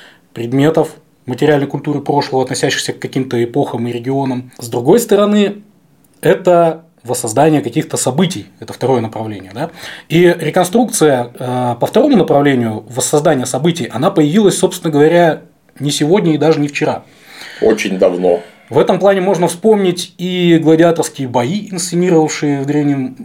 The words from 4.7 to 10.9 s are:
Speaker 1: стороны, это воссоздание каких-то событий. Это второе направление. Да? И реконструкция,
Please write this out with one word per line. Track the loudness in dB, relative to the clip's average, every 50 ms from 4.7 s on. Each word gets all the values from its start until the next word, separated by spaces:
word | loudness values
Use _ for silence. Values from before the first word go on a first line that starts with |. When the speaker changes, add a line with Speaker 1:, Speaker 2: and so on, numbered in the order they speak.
| -6 -2 2 4 4 2
Speaker 1:
стороны, | 4 2 2 2 2 2 2 2 2 0 -2 -8 -16 _ _ _ _ _ _ _ _ _ _ _
это | 0 0 0 2 2 4 4 4 4 2 0 -4 -10 _ _ _ -10
воссоздание | -8 -6 -6 -6 -2 0 2 4 4 4 2
каких-то | 0 -2 -4 -6 -4 -4 -6
событий. | -4 -4 -2 0 0 -2 -2 -2 -8 -12 -14 _ _
Это | -16 -16 -8
второе | -4 -2 0 0 0
направление. | -2 -4 -6 -8 -8 -8 -10 -12 -14 -14 -10
Да? | -10 -10 -10 -10 -14 -18 -18 -18 -18 -6 0
И | 2 4 4 4 4 2
реконструкция, | -2 -2 0 0 0 2 2 0 0 0